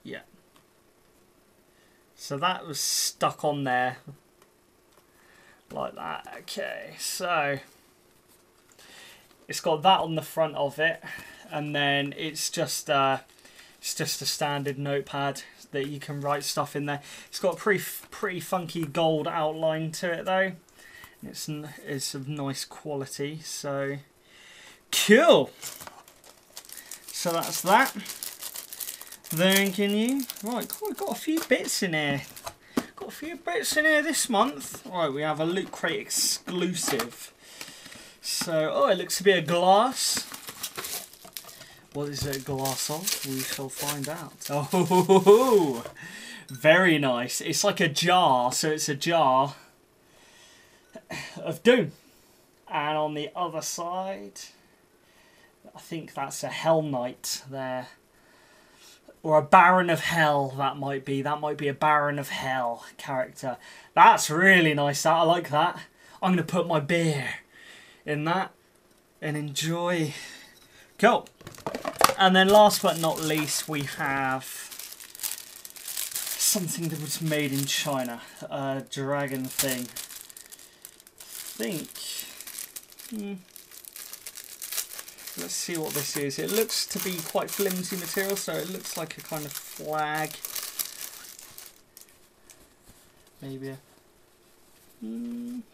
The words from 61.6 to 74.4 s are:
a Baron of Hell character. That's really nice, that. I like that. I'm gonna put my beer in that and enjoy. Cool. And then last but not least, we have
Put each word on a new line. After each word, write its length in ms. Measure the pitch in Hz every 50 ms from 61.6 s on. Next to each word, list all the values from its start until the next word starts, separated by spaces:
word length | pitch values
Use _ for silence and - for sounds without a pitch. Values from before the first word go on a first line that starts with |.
| 151 143
a 60 | 139
Baron 440 | - - 151 151 147 147 147 143 143
of 120 | 135 -
Hell 560 | - - 135 135 131 131 123 120 117 117 - - - _
character. 600 | - - 139 127 127 - - - - 131 120 - - - - - - - _
That's 360 | - 170 220 226 - - -
really 440 | 151 160 185 190 190 180 170 156 151
nice, 300 | 143 143 143 143 143 -
that. 100 | 160 160
I 100 | 165 170
like 260 | 160 170 180 165 -
that. 300 | 139 147 160 - - - - - _ _ - - - -
I'm 100 | - 185
gonna 120 | 185 180 160
put 240 | - - 185 170 175
my 120 | 170 156
beer 500 | 143 139 175 170 165 165 151 139 131 117 - - - _ _ - - - - - - - - - _
in 200 | - 151 147 151
that 260 | 160 170 190 185 - - _ _ _ _ _ _ _ _ _ _ _ _ _
and 140 | - 151 147
enjoy. 800 | 151 147 147 139 - 147 160 165 170 175 175 180 170 160 147 139 - - - - - - - - - - _ - - - _ _ _
Cool. 300 | - 220 233 - - - - _ - - - - - - - - - - - - - - - -
And 180 | 196 190 185
then 140 | 185 190 190
last 320 | 202 214 214 208 - -
but 180 | - 190 160 165
not 220 | 165 160 156 156
least, 480 | 160 156 156 156 151 143 - - - -
we 140 | 156 147 143
have 600 | 135 - - 160 143 135 139 135 131 131 131